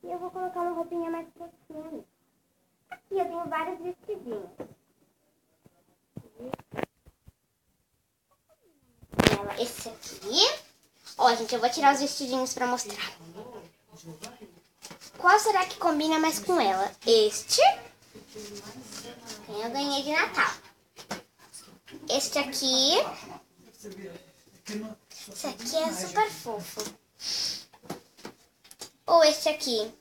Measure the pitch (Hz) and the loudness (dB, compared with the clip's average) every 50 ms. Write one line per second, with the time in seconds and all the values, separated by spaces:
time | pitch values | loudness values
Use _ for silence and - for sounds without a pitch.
0 | - 349 349 349 349 359 - 370 370 359 370 359 349 349 349 330 330 339 339 339 | -10 -8 -8 -8 -8 -8 -8 -6 -6 -6 -4 -2 -4 -2 -2 -4 -6 -4 -4 -6
1 | 330 330 330 330 330 - _ - 339 339 - _ _ _ 311 311 311 320 311 - | -4 -4 -6 -6 -8 -12 _ -16 -18 -18 -18 _ _ _ -14 -14 -12 -12 -12 -14
2 | - _ _ _ _ _ _ _ _ _ _ _ _ _ _ _ _ _ 719 - | -14 _ _ _ _ _ _ _ _ _ _ _ _ _ _ _ _ _ -20 -20
3 | _ _ 392 392 349 - 339 339 339 294 320 311 320 339 370 339 339 359 359 _ | _ _ -2 -2 -2 -2 -4 -6 -6 -4 -2 -2 -2 -2 -6 -6 -8 -10 -10 _
4 | - - 415 - - 247 226 202 190 175 - - - - - _ _ _ _ _ | -8 -10 -10 -8 -8 -8 -8 -8 -8 -12 -14 -16 -16 -16 -16 _ _ _ _ _
5 | _ _ _ _ _ _ _ _ _ _ _ _ _ - _ _ _ _ _ _ | _ _ _ _ _ _ _ _ _ _ _ _ _ -20 _ _ _ _ _ _
6 | _ _ _ - - - _ - 240 254 269 - - _ - - - - _ _ | _ _ _ -18 -18 -18 _ -16 -10 -10 -10 -10 -12 _ -8 -8 -8 -8 _ _
7 | _ - _ _ _ - _ _ _ _ _ _ _ _ _ _ _ _ _ _ | _ -20 _ _ _ -20 _ _ _ _ _ _ _ _ _ _ _ _ _ _
8 | _ _ _ _ _ _ _ _ _ _ _ _ _ 381 311 277 _ 247 240 _ | _ _ _ _ _ _ _ _ _ _ _ _ _ _ _ _ _ _ _ _
9 | - - - - - - - 202 202 202 196 - 233 247 - - - 190 - - | -20 -10 0 4 6 6 6 4 0 -4 -2 -2 -2 -2 -4 -8 -10 -12 -12 -12
10 | - - - - - 196 233 320 403 523 605 - - - _ _ _ _ _ _ | -14 -14 -14 -10 -8 -2 4 4 4 4 4 -2 -10 -18 _ _ _ _ _ _
11 | _ - - - 247 254 240 226 226 220 247 233 220 247 - 320 294 277 285 262 | _ -18 -2 4 6 6 6 4 0 -2 -2 2 2 2 2 6 6 6 6 6
12 | 277 277 - - 285 247 247 262 254 254 - - 254 247 247 247 - 208 202 - | 2 -2 -2 -4 -4 -2 -2 -2 -2 -2 -2 -2 0 0 0 -2 -2 -6 -8 -8
13 | - - - - 165 165 170 196 220 - - 208 180 165 _ _ _ _ 170 165 | -8 -10 -10 -14 -20 -20 -18 -16 -16 -14 -16 -16 -18 -20 _ _ _ _ -20 -20
14 | - 165 160 151 - - - - 214 - - - _ _ _ _ - - - - | -18 -18 -16 -14 -14 -16 -16 -16 -20 -20 -20 -20 _ _ _ _ -20 -18 -18 -18
15 | - - - - - 359 381 427 415 440 415 381 370 370 - - - 349 320 294 | -20 -20 -14 2 6 8 8 8 6 4 4 4 2 0 -2 0 2 2 2 4
16 | 311 311 320 311 320 - 208 - - - 370 330 247 196 190 185 196 208 - - | 2 2 2 4 2 2 0 -2 0 2 2 4 4 4 2 2 0 -2 -4 -6
17 | - 226 233 226 214 214 208 - - - - - 605 762 - - - - - _ | 4 6 6 6 6 4 2 -2 -2 0 4 8 8 8 6 4 -6 -16 -20 _
18 | - - - - - - - 427 - 202 208 202 208 208 214 262 254 214 208 - | -20 -20 -20 -20 -20 -18 -18 -16 -14 -14 -14 -14 -14 -14 -16 -16 -16 -14 -14 -14
19 | - 240 240 233 233 233 214 208 - - - 202 220 233 240 277 285 285 277 277 | -14 -14 -16 -16 -14 -14 -14 -14 -12 -10 -6 -4 -4 -2 -2 -2 0 0 0 0
20 | 277 285 302 320 - - - - - - - - - - - _ _ _ _ - | 0 2 2 2 2 2 2 2 0 0 0 -4 -14 -20 -20 _ _ _ _ -20
21 | - - - - - _ _ _ - - - - - - - - _ - - - | -12 -10 -10 -12 -12 _ _ _ -20 -20 -20 -20 -20 -20 -20 -20 _ -20 -18 -18
22 | - 302 - 277 - - - 294 277 262 - - 277 262 262 262 262 277 330 415 | -4 0 0 0 0 0 -2 -2 -2 -2 -2 -2 -2 0 2 4 4 4 4 4
23 | 605 - - - - - - - - _ _ _ - - - - - 208 190 185 | 2 0 -2 -12 -14 -16 -18 -18 -20 _ _ _ -20 -20 -20 -20 -18 -16 -16 -14
24 | 196 175 170 170 - - _ _ _ _ _ 185 _ - 208 214 220 220 214 _ | -14 -14 -14 -16 -20 -20 _ _ _ _ _ -20 _ -8 -8 -8 -8 -8 -12 _
25 | _ _ - - - - 190 - - 277 262 - 226 240 - 320 311 320 320 - | _ _ -20 -18 -18 -16 -14 -8 -8 -8 -8 -6 -8 -2 -2 0 0 0 -2 -4
26 | 370 - - 403 427 415 - - - 247 220 202 170 - - - 214 - - - | -6 -2 2 2 2 2 0 -8 -8 -8 -6 -6 -8 -10 -8 -8 -8 -8 -8 -14
27 | _ _ _ _ - - - - - - - - - - - - _ - - - | _ _ _ _ -6 -4 -4 -2 -2 -4 -4 -6 -12 -16 -20 -20 _ -14 -14 -14
28 | - _ _ - - - - _ _ _ _ _ _ - - _ - - _ _ | -14 _ _ -18 -18 -18 -18 _ _ _ _ _ _ -20 -18 _ -18 -18 _ _
29 | _ - - 339 320 302 302 - - 320 302 - - 277 240 220 214 226 - _ | _ 6 8 8 10 8 6 4 0 0 0 0 -2 -2 0 0 -2 -4 -8 _